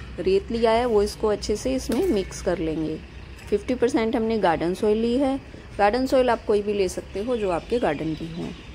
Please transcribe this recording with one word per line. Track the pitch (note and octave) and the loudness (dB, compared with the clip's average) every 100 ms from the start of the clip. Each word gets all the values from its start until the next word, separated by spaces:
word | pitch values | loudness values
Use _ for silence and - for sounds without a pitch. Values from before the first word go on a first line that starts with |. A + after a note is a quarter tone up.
| - - | -10 -4
रेत | F3 F#3+ - | 2 2 2
लिया | A3+ A3+ | 2 4
है, | A3+ B3 | 4 4
वो | G#3 | 4
इसको | G3+ - A3 | 2 0 0
अच्छे | G3+ - G#3 | 0 -2 -2
से | B3+ | 0
इसमें | C4 - A3+ F#4+ | -2 -2 0 2
mix | G#3+ F3+ - | 0 -2 -4
कर | - E3+ | -2 0
लेंगे। | D#3+ D#3+ D#3 D#3 - - - - - | -2 -2 -4 -6 -10 -16 -16 -16 -2
फिफ्टी | G#3 - | -2 0
परसेंट | B3+ A#3+ C4+ A3+ A#3+ | 0 2 2 2 0
हमने | A3 A3+ | 0 2
garden | F#3+ D#3 D#3+ | 2 2 0
soil | F#3+ G#3+ G#3+ | 0 2 2
ली | A#3 A#3+ | 2 2
है। | C4+ C#4 - - - - | 2 0 -6 -16 -14 2
Garden | G3+ A#3+ C4 | 2 4 2
soil | C4+ B3 | 4 4
आप | A3+ - | 2 2
कोई | G#3 | 0
भी | G3+ | 2
ले | G#3 F#3 | 0 0
सकते | F3+ - F#3+ | -2 -8 -6
हो, | A3+ A#3+ | -4 -2
जो | G3+ | 0
आपके | E3 - A#3+ | -2 -2 0
garden | G#3 D3 D#3 | 0 0 -2
की | D#3 E3 | -4 -8
हो, | E3 E3 F3 - | -8 -8 -10 -14